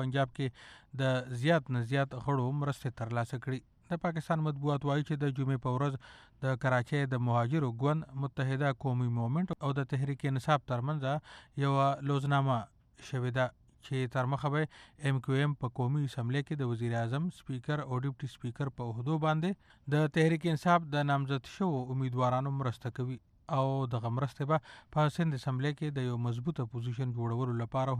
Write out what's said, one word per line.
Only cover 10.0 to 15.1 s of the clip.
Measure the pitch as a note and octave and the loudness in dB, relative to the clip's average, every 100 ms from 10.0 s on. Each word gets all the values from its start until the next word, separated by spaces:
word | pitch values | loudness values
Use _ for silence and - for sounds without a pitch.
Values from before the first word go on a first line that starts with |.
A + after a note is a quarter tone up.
| C#3+ C#3 C#3+ | -2 -2 -2
انصاف | C3+ - D3 - | 0 2 2 2
ترمنځ | B2 C3 D3+ C3+ D3+ - - - - | -2 -2 -2 -2 -2 -6 -18 -10 0
یوه | C#3 C#3 C#3 C#3 C#3 | 2 4 2 2 0
لوزنامه | C#3+ C#3 C#3 C#3 A#2+ G#2+ _ _ - - | 0 2 4 4 0 -2 _ _ -20 -6
شوې | C3+ B2 B2 | -4 -2 0
ده | B2+ - - _ - | 0 -2 -20 _ -6
چې | C3+ B2+ C3+ | -2 0 0
تر | B2+ | 0
مخه | C#3 D3 | 0 0
به | D3 D#3 - - - | 0 0 -6 -20 -4
ایم | C#3+ | 0